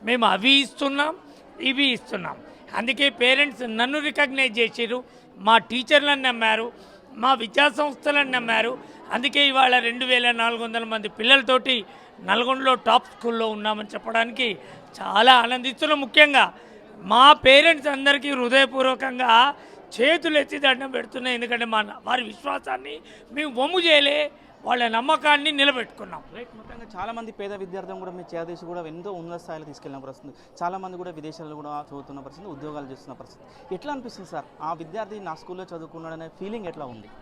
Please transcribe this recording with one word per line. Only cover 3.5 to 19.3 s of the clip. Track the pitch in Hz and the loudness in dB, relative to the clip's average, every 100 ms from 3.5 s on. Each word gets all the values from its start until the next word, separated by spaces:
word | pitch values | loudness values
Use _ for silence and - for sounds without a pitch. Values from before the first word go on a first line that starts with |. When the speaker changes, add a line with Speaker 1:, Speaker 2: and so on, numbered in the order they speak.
| 214 | -2
Speaker 1:
నన్ను | 247 220 247 294 | -8 -2 -2 -2
రికగ్నైజ్ | 294 294 285 269 262 214 | -4 -2 -2 0 -2 0
చేసిర్రు, | 226 226 233 247 247 - - - | -2 -2 -4 -4 -8 -20 -20 -4
మా | 196 226 | 4 4
టీచర్లను | 233 240 247 294 285 277 | 4 -8 2 2 4 0
నమ్మారు, | 262 233 220 220 233 - - - - | 0 0 0 0 -4 -12 -20 -20 -20
మా | 254 240 | -4 0
విద్యా | 262 220 - 294 | 0 0 2 2
సంస్థలను | 285 294 262 302 285 277 | 2 -4 -2 0 0 0
నమ్మారు. | 254 233 220 226 254 - - - | -2 0 0 0 -6 -14 -20 -8
అందుకే | 214 269 285 285 | -4 -2 2 2
ఇవాళ | 262 262 247 | 4 4 4
రెండు | 233 247 254 | 2 -4 0
వేల | 247 240 | 2 2
నాలుగు | 233 233 233 | 0 -2 -2
వందల | 233 226 | -6 -6
మంది | 226 220 208 | -4 -6 -8
పిల్లలతోటి | - 226 277 226 262 269 247 185 - - - | -4 4 4 6 2 2 -2 -4 -18 -20 -14
నల్గొండలో | 180 214 247 262 269 254 | -2 0 0 0 2 2
టాప్ | - 226 - | 4 2 2
స్కూల్లో | - 233 226 226 | -8 -4 -2 -4
ఉన్నామని | 214 214 214 214 | -4 -4 -4 -6
చెప్పడానికి | 208 226 226 226 233 247 185 - - - - | -10 -4 -2 -2 -2 -4 -4 -12 -20 -20 -12
చాలా | 190 196 240 | -2 4 8
ఆనందిస్తున్నాం. | 254 233 247 247 233 302 294 | 8 6 -2 -4 -4 0 0
ముఖ్యంగా | 269 302 294 269 185 - - - - - | 2 4 6 6 2 -2 -20 -20 -20 -18
మా | 175 226 269 | 0 8 8
పేరెంట్స్ | 302 254 277 320 311 285 | 8 8 8 8 2 0
అందరికీ | 269 277 277 285 | 0 2 0 0
హృదయపూర్వకంగా | 269 240 262 269 262 262 262 262 247 247 | -2 2 2 2 2 0 0 -6 -2 4